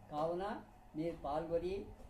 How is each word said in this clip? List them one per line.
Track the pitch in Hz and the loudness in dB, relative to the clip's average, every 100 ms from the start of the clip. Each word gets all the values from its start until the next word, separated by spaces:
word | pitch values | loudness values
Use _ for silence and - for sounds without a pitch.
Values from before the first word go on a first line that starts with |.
| - | -4
కావున | 147 165 175 196 277 - - - 156 | 2 2 2 0 -2 -6 -18 -6 -2
మీరు | 165 165 | 0 0
పాల్గొని | 139 151 165 170 175 202 208 - | 0 2 4 2 4 0 -4 -10